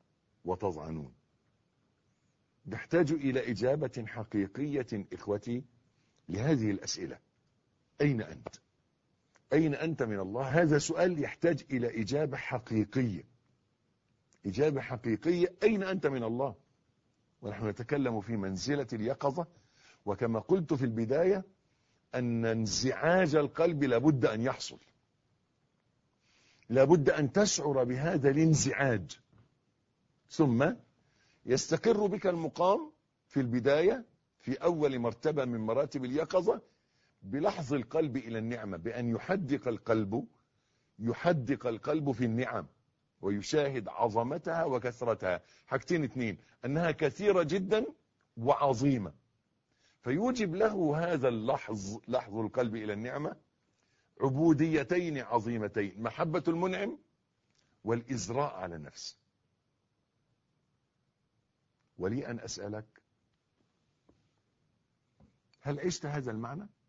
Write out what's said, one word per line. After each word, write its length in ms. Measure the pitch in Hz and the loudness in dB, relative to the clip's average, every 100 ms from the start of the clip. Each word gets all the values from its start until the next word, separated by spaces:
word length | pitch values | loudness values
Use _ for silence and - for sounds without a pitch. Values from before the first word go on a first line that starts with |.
| _ _ _ _ | _ _ _ _
وتظعنون؟ 680 | 85 90 101 78 78 80 69 62 _ _ _ _ _ _ _ _ _ _ _ _ _ _ - | -6 -4 -2 -4 -6 -8 -10 -16 _ _ _ _ _ _ _ _ _ _ _ _ _ _ -12
نحتاج 460 | 113 - 165 147 | -12 0 2 2
إلى 380 | 156 139 127 120 | 2 0 -2 -2
إجابة 540 | 104 123 147 135 120 107 | 0 0 0 -2 -6 -10
حقيقية، 1000 | - 104 104 95 - 147 139 120 107 92 | -10 -4 0 0 -2 -4 -4 -4 -6 -8
إخوتي، 520 | 90 - 104 120 123 - _ _ _ _ _ - | -8 -4 -4 -2 -6 -8 _ _ _ _ _ -8
لهذه 420 | 92 135 147 107 | -4 2 2 2
الأسئلة. 480 | 98 - - 87 - _ _ _ _ _ _ _ - | -2 -4 -8 -8 -10 _ _ _ _ _ _ _ 0
أين 220 | 147 120 | 0 0
أنت؟ 260 | 82 69 - - _ _ _ _ _ _ _ _ - | -4 -10 -16 -18 _ _ _ _ _ _ _ _ -2
أين 220 | 151 160 | 2 2
أنت 280 | 139 165 147 | 0 -4 -2
من 180 | 117 101 | -2 -2
الله؟ 420 | 95 113 135 151 | -4 -4 0 4
هذا 160 | 165 151 | 6 4
سؤال 440 | 151 165 185 165 | 2 2 2 2
يحتاج 420 | 131 - 170 139 - | -4 0 0 0 0
إلى 320 | 131 120 113 | -2 0 -2
إجابة 340 | 104 139 151 123 | -2 0 -2 -4
حقيقية. 880 | - 123 - 110 104 131 120 87 - _ _ _ _ _ _ _ _ _ _ _ 101 | -6 -6 -2 0 2 2 0 -2 -10 _ _ _ _ _ _ _ _ _ _ _ -6
إجابة 340 | 92 156 135 | 0 2 0
حقيقية، 720 | - 117 120 110 156 175 180 - | -4 -6 -2 0 2 2 2 4
أين 200 | 214 214 | 4 4
أنت 240 | 190 185 147 | 0 0 0
من 180 | 135 | 0
الله؟ 300 | 113 120 139 98 _ _ _ _ _ _ _ _ | -2 -2 -4 -6 _ _ _ _ _ _ _ _
ونحن 260 | 104 101 110 | -10 -6 -4
نتكلم 520 | 101 117 147 127 113 | -4 -2 0 0 -2
في 160 | 98 113 | -4 -4
منزلة 500 | 95 95 117 147 117 | -4 -4 -2 -2 -2
اليقظة، 540 | 120 110 135 143 156 165 _ _ _ - _ - | -4 -4 -2 -2 -2 -6 _ _ _ -20 _ -6
وكما 340 | 98 117 113 | -2 0 0
قلت 340 | - 190 160 | 2 2 2
في 100 | 147 | 0
البداية 600 | 127 113 113 139 185 196 190 _ _ _ _ _ _ | 0 0 0 2 4 2 -2 _ _ _ _ _ _
أن 320 | 127 120 117 113 | -4 0 0 2
انزعاج 880 | 113 110 95 127 - 156 180 175 | 0 0 0 -2 0 4 4 4
القلب 500 | 151 147 - 170 156 | 4 2 2 2 2
لابد 420 | 139 117 143 139 127 | 2 4 6 4 4
أن 140 | 110 | 2
يحصل، 380 | 123 - - - _ _ _ _ _ _ _ _ _ _ _ _ _ _ _ _ _ _ - | -2 -2 -8 -14 _ _ _ _ _ _ _ _ _ _ _ _ _ _ _ _ _ _ 0
لابد 420 | 123 131 170 143 | 4 8 6 6
أن 220 | 151 139 | 2 2
تشعر 520 | 196 208 - 151 135 | 2 2 2 0 0
بهذا 460 | 123 127 156 175 135 | 0 0 -2 2 2
الانزعاج، 920 | 139 160 151 135 107 135 110 80 - _ _ _ _ _ _ _ _ _ _ _ | 4 4 4 2 2 2 0 -2 -14 _ _ _ _ _ _ _ _ _ _ _
ثم 420 | - 147 117 147 240 - _ _ _ _ _ - | 2 4 4 2 0 -10 _ _ _ _ _ 0
يستقر 600 | 131 - 156 220 214 208 | 0 2 0 4 4 2
بك 200 | 190 190 | 0 0
المقام 680 | 170 156 - 180 220 311 - _ _ _ | 0 -2 0 2 2 0 -16 _ _ _
في 120 | 139 | -2
البداية، 640 | 123 120 123 147 180 254 226 _ _ _ | 0 2 4 4 4 2 -4 _ _ _
في 140 | - | -6
أول 440 | 131 170 170 147 131 | 0 0 2 2 2
مرتبة 460 | 120 107 156 151 | -2 0 -2 0
من 160 | 127 117 | -2 -2
مراتب 440 | 110 117 143 143 | -2 0 0 -2
اليقظة، 580 | 127 143 160 185 175 - - _ _ _ _ _ | -4 -4 0 0 2 0 -2 _ _ _ _ _
بلحظ 520 | 98 131 185 196 135 | -6 -2 0 -2 -2
القلب 420 | 143 - 160 156 127 | -2 0 0 0 -2
إلى 220 | 113 113 | -4 -4
النعمة، 380 | 113 120 107 87 | -4 -6 -6 -6
بأن 320 | 85 117 120 | -6 -4 -2
يحدق 600 | 113 - 196 143 147 127 | -2 -2 -2 -2 -4 -2
القلب، 580 | 110 - 110 98 113 - _ _ _ _ _ _ - | -4 0 0 2 -2 -4 _ _ _ _ _ _ -8
يحدق 680 | 113 - 170 170 113 139 123 | -4 0 2 2 0 -2 -2
القلب 440 | 110 143 156 143 | -4 -2 -2 0
في 140 | 117 | 0
النعم، 420 | 123 113 123 117 76 _ _ _ _ _ | 0 0 -2 -4 -8 _ _ _ _ _
ويشاهد 680 | 95 101 95 151 139 135 95 | -4 -2 0 0 0 -2 -6
عظمتها 760 | - 117 107 120 160 170 165 | -2 0 0 0 -2 -4 -2
وكثرتها. 760 | 147 127 123 120 120 110 92 85 - _ - | 0 -2 -4 -4 -2 0 0 -4 -6 _ -6
حاجتين 380 | 131 - 170 | -6 -2 -2
اتنين، 340 | 131 127 117 90 _ _ | -2 -2 -4 -4 _ _
أنها 260 | 120 151 170 | -4 -2 0
كثيرة 520 | 151 151 - 208 185 | 0 0 0 2 4
جدًا 440 | 160 190 185 214 262 - _ _ _ - | 4 0 2 0 0 -6 _ _ _ -4
وعظيمة، 760 | 117 127 139 120 139 127 90 - _ _ _ _ _ _ _ _ | 2 4 4 2 2 2 -2 -10 _ _ _ _ _ _ _ _
فيوجب 520 | 120 147 240 254 202 | -4 -2 0 0 -2
له 580 | 175 220 202 160 151 170 | 2 0 2 0 0 0
هذا 160 | 160 127 | 2 2
اللحظ، 680 | 117 110 139 - 107 98 110 - | 0 0 -2 -2 -8 -6 -10 -4
لحظ 280 | 123 110 104 | -4 -4 -6
القلب 400 | 107 131 123 110 | -4 -2 -2 -2
إلى 160 | 107 | -6
النعمة، 440 | 104 120 139 151 214 _ _ _ _ _ _ _ - | -6 -6 -6 -8 -10 _ _ _ _ _ _ _ -4
عبوديتين 960 | 135 131 165 147 160 156 139 180 175 143 | -2 4 4 6 4 2 0 0 0 -4
عظيمتين: 840 | 107 117 107 117 104 110 101 92 | 0 -2 0 -2 -2 -2 -4 -4
محبة 400 | 113 - 165 165 170 | -6 -4 -2 -2 0
المنعم 500 | 165 185 190 208 320 _ _ _ _ _ _ _ _ | 0 0 -2 -6 -8 _ _ _ _ _ _ _ _
والإزراء 720 | 104 120 120 127 90 120 143 | -4 -2 -2 -6 -4 -2 -2
على 220 | 95 92 85 | -4 -10 -10
النفس. 420 | 71 - - - _ _ _ _ _ _ _ _ _ _ _ _ _ _ _ _ _ _ _ _ _ _ _ _ _ _ _ - | -12 -14 -16 -16 _ _ _ _ _ _ _ _ _ _ _ _ _ _ _ _ _ _ _ _ _ _ _ _ _ _ _ -6
ولي 320 | 90 123 131 | -4 -2 -4
أن 100 | 120 | -8
أسألك، 600 | - - 101 107 110 _ _ _ _ _ _ _ _ _ _ _ _ _ _ _ _ _ _ _ _ _ _ _ - _ _ _ | -10 -10 -10 -10 -12 _ _ _ _ _ _ _ _ _ _ _ _ _ _ _ _ _ _ _ _ _ _ _ -20 _ _ _
هل 200 | 143 143 | -8 -4
عشت 260 | 180 170 147 | -4 -4 -6
هذا 240 | 147 123 | -6 -6
المعنى؟ 380 | 110 117 151 208 _ | -6 -8 -10 -14 _